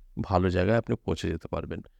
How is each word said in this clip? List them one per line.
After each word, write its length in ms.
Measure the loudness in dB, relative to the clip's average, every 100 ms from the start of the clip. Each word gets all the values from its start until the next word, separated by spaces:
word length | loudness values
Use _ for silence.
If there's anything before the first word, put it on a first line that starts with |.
| -14 -10
ভালো 280 | 0 2 4
জায়গায় 280 | 4 4 2
আপনি 180 | 0 -4 -2
পৌঁছে 240 | -2 -2
যেতে 180 | -4 -6
পারবেন। 340 | -8 -6 -10 -12